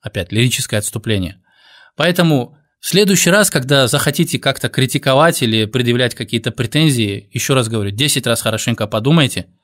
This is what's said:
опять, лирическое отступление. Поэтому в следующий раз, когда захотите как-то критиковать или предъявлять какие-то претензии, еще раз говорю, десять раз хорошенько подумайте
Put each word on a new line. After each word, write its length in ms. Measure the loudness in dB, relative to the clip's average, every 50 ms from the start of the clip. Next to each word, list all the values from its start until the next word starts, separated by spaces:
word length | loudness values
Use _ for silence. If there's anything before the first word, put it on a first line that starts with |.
| _
опять, 300 | -8 _ -6 -6 -4 0
лирическое 480 | 0 2 2 0 -2 -6 -4 -4 -4
отступление. 600 | -4 -4 -8 -8 -4 -2 -2 -2 -2 -4 -8 _ _ _ _ _ _ -20 -20 -20 -20 _ _
Поэтому 640 | -2 0 0 2 2 2 4 4 2 0 -4 -10 _ _ _ _ _
в 80 | -10 -2
следующий 420 | 0 2 2 4 2 2 2 4
раз, 200 | 4 4 2 2
когда 360 | 0 -2 0 2 2 2 2
захотите 540 | 2 0 0 0 -2 0 0 -2 0 -2 -2
как-то 280 | -2 -2 -2 -2 -4 -4
критиковать 760 | -2 0 -2 0 -2 -2 0 2 4 4 4 4 2 2 0
или 240 | 0 2 0 0
предъявлять 500 | 0 -2 -2 0 0 2 2 0 -2 -2
какие-то 340 | -6 -10 -4 -4 -4 -4 -4
претензии, 800 | -6 -4 -8 -4 0 2 2 2 2 2 0 -2 -4 -8 -10 _ _
еще 220 | -6 -2 0 2
раз 140 | 2 2 0
говорю, 240 | -2 -4 -4 -4 -2
десять 340 | -2 -2 -2 -2 -2 -2
раз 160 | -2 -2 -2 -2
хорошенько 460 | -4 -4 -2 -2 -2 -2 -2 -4 -4
подумайте 580 | -4 -2 0 2 4 4 4 2 0 -6 -10 _ _ _